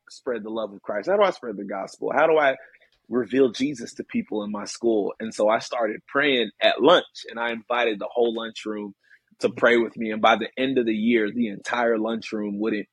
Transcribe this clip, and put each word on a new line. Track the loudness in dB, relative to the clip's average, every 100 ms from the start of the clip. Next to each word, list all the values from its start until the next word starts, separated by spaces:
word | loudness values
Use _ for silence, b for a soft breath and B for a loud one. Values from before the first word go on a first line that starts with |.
| _
spread | -12 -6 -6
the | -6
love | -6 -8
of | -10
Christ? | -8 -6 -2
How | 2
do |
I | 2
spread | 0 -10 -10
the |
gospel? | -8 -8 -10 -8 -2
How | 2 4
do | 6
I | 4 2 B B B _ _
reveal | -4 0 4 2
Jesus | 2 -4 -4 -12 -12
to |
people | -6 -6 -4 -6
in | -6
my | -8 -8
school?" | -2 0 2 0 -6
And | -10
so | 0 2
I | 2
started | -2 -4 -4 -4 -6
praying | 0 2 2 0 0
at | 0 4
lunch, | 6 6 4 -12 -14
and | -6
I | -6
invited | -6 -4 -2 0 -2
the | -4
whole | 0 0 0
lunchroom | -8 -10 -8 -8 -10 -14 b b b _
to | -4
pray | 2 4 4
with | 2 -4
me. | -6
And | 2
by | 4 4
the | 2 -4
end | 0 0
of | 0
the | 0
year, | 2 2 2
the | -2 -4
entire | -4 -6 -2 0 0
lunchroom | -2 -4 -6 -6 -6 -4
wouldn't | -2 -4 -4